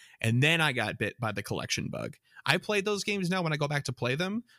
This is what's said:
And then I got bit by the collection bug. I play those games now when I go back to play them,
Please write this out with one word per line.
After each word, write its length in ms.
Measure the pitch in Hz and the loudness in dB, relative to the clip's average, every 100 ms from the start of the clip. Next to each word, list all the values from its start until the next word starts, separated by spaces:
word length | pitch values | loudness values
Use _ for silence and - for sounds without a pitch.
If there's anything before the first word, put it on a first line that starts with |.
| - - | -18 -2
And 200 | 113 117 | 2 4
then 200 | 147 165 | 4 4
I 100 | 156 | 2
got 260 | 123 107 - | 2 -2 0
bit 220 | 104 - | -2 -2
by 140 | 113 | -4
the 100 | 101 | -4
collection 460 | - 90 - - - | -4 -4 -4 -4 -4
bug. 260 | - 58 - _ - - | -6 -8 -10 _ -4 0
I 120 | 175 | 0
play 220 | 180 208 | 2 0
those 200 | 202 202 | 0 -2
games 260 | 214 202 175 | -2 -2 0
now 120 | 185 | 0
when 100 | 165 | 0
I 40 | 147 | 0
go 100 | 143 | 0
back 160 | 143 143 | -2 -2
to 60 | |
play 220 | 127 123 | -2 -2
them, 300 | 139 185 220 - | 0 -2 -4 -8